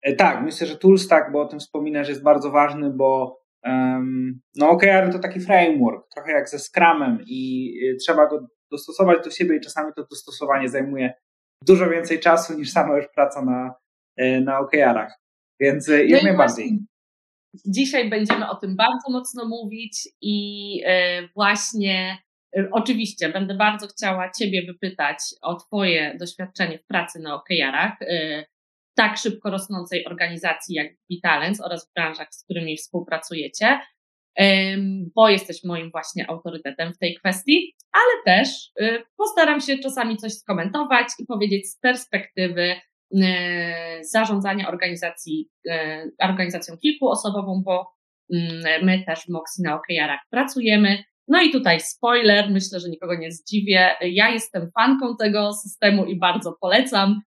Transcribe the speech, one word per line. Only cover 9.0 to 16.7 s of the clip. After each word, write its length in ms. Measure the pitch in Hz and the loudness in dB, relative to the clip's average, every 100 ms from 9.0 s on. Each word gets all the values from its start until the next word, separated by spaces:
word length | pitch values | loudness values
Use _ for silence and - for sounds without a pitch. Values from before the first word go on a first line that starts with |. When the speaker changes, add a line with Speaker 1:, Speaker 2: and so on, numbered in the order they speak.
| 185 170 | 4 4
Speaker 1:
do 60 | 160 | 2
siebie 260 | - 180 151 | -2 0 0
i 40 | |
czasami 320 | - - 156 151 | -2 -8 -8 -8
to 100 | 143 | -14
dostosowanie 580 | - - - 143 139 131 | -14 -16 -10 -2 0 0
zajmuje 460 | 135 135 139 123 - _ _ _ _ 131 | -2 -4 -2 -4 -6 _ _ _ _ 4
dużo 240 | 185 180 | 4 6
więcej 300 | 165 165 165 | 0 -2 0
czasu 380 | 170 165 - 156 | 4 4 2 -8
niż 120 | 147 | -4
sama 260 | - 156 143 | 0 2 0
już 100 | 143 | -2
praca 300 | - 139 143 | 0 0 0
na, 300 | 131 127 127 127 _ _ _ - | -4 -2 -4 -12 _ _ _ -2
e, 240 | 127 131 | 0 2
na 180 | 131 135 | 0 0
O 60 | |
K 140 | 139 151 | 0 4
R-ach. 340 | 135 117 107 - _ _ _ _ | 4 4 -2 -12 _ _ _ _
Więc, 280 | 139 143 143 | 0 0 2
e, 40 | |
Speaker 2:
No 60 | 147 | 4
Speaker 1:
jak 240 | 143 - | 8 6
Speaker 2:
i 20 | |
Speaker 1:
najbardziej. 440 | 196 185 - 233 | 6 4 4 2
Speaker 2:
właśnie 100 | 220 | -4